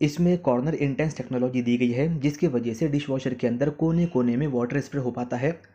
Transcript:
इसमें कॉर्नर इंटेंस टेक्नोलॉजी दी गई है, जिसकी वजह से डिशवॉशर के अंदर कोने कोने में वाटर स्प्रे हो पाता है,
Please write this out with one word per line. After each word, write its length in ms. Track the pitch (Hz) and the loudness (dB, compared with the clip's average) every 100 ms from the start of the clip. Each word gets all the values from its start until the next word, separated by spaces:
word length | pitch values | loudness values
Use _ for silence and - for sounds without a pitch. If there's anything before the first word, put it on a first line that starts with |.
इसमें 360 | 151 156 175 175 | -2 2 2 2
कॉर्नर 340 | 143 123 143 156 | 2 0 0 0
इंटेंस 400 | 143 127 156 147 | -2 0 -2 -2
टेक्नोलॉजी 440 | 123 127 127 127 | -4 -2 0 0
दी 140 | 120 120 | 2 2
गई 140 | 123 | 2
है, 300 | 120 156 156 | 2 0 0
जिसकी 260 | 143 147 175 | -2 0 0
वजह 260 | 123 117 | 0 -2
से 140 | 110 160 | -2 0
डिशवॉशर 460 | 143 143 131 131 | 0 -2 -4 -2
के 120 | 123 123 | -2 -2
अंदर 240 | 120 147 | 0 -2
कोने 340 | 147 165 170 170 | 0 0 2 2
कोने 300 | 131 123 120 | 2 2 2
में 100 | 151 | 0
वाटर 320 | 123 120 143 | 0 0 -2
स्प्रे 200 | - 143 | -2 -4
हो 100 | 123 | -4
पाता 260 | 120 123 123 | -4 -4 -2
है, 160 | 143 170 - | -2 -4 -12